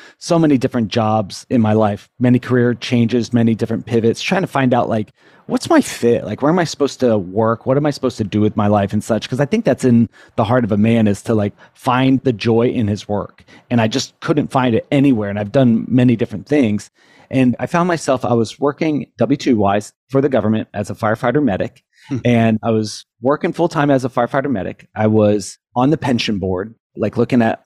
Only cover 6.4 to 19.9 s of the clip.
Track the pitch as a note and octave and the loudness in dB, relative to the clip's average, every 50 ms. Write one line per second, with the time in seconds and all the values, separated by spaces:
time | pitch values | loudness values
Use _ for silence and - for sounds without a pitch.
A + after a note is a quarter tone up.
6.4 | - D3 E3 F#3 E3+ - - - C#3+ C3 - - C3 A#2+ A2 G#2+ F2+ F2+ F#2 G#2+ | 0 0 2 2 0 -2 -2 -2 -4 -4 -2 0 0 2 2 0 -2 -4 -2 0
7.4 | A2+ A2+ A2+ - - B2+ C3 C#3+ D3+ D3+ C#3+ - - B2+ - - A2 F#2 - G#2+ | 0 0 0 -2 -2 -2 0 0 0 -2 -2 -2 -4 -4 -4 -4 -6 -2 0 0
8.4 | G#2+ G#2+ - - G#2 G#2 G#2 G#2 G2+ G2 - G#2+ - - A#2 G#2+ - - - A#2+ | 0 0 0 0 0 2 2 2 2 0 -2 -4 -2 -2 -4 -4 -4 -4 -4 -2
9.4 | C#3+ - - A3 - - B2+ - - C3 A#2+ A#2 A#2 - _ - - _ - - | -2 0 0 -2 0 0 0 2 2 4 4 4 4 2 _ -12 -20 _ -4 -2
10.4 | A2+ G2+ B2+ B2+ A#2+ G2 A2 G2+ G#2+ A2+ A#2 A#2 A2 G#2 G2+ - - - A#2 G#2+ | 0 0 2 0 2 0 0 2 2 2 2 2 2 2 0 -2 -2 -2 -2 0
11.4 | G#2 G#2 - _ - - _ _ - C3 B2 B2+ C3 C3+ C3+ B2 - C3+ A#2+ G2 | 0 -2 -6 _ -20 -20 _ _ -2 0 0 2 2 2 2 2 0 -2 -2 0
12.4 | - A#2 A2+ A2+ A#2 B2+ - B2 A2 G2+ G#2 G2 - - G#2 G2+ - - _ _ | 0 0 2 2 2 2 0 0 -2 -2 -2 -4 -6 -6 -6 -6 -6 -8 _ _
13.4 | - _ - - _ - A#2+ A#2 A2 A2 G#2+ C#3 - - _ - - - D#3+ D3 | -20 _ -20 -18 _ -2 0 0 0 0 -2 -4 -6 -6 _ -10 -4 -2 -2 -2
14.4 | C3 - - C#3 B2+ B2 A2+ A2 - - D3 C#3+ C3+ C#3+ C3 G#2+ G#2+ G2+ G2+ G#2 | -2 -2 -2 0 0 0 0 -2 -2 0 0 2 4 4 2 2 -2 -4 -4 -6
15.4 | G#2 G2+ G#2+ C#3 C3 A#2+ A2+ A2 - - - B2+ B2 B2+ A#2 G#2 A#2+ - G#2+ F2 | -6 -2 0 2 4 4 2 2 0 0 0 2 4 4 2 2 -2 -6 -6 -10
16.4 | G2 - C#3+ D3+ C3 G#2+ G#2 G2+ - - _ _ _ _ _ _ _ - - C3 | -6 -2 0 0 2 0 0 -4 -6 -10 _ _ _ _ _ _ _ -4 0 2
17.4 | C3 B2+ A2+ - B2+ B2 - F3 F3 F#3 E3+ D#3 - - C3 B2+ - G#2+ A#2+ A#2 | 2 2 0 -2 -4 -4 -2 0 0 0 -2 -4 -2 -2 -2 -2 0 0 0 0
18.4 | A2+ G#2+ - - C3 C#3+ C#3+ - E3+ D#3 D3+ C3 G#2+ - _ - A2+ G#2+ C#3 - | 0 -2 -4 -4 -4 -4 -2 -2 -2 -2 -2 -4 -6 -8 _ -4 0 0 0 -2
19.4 | - - B2+ G#2 G2+ G2 G2 G#2 G2+ - | 0 0 2 2 2 2 0 0 -2 -6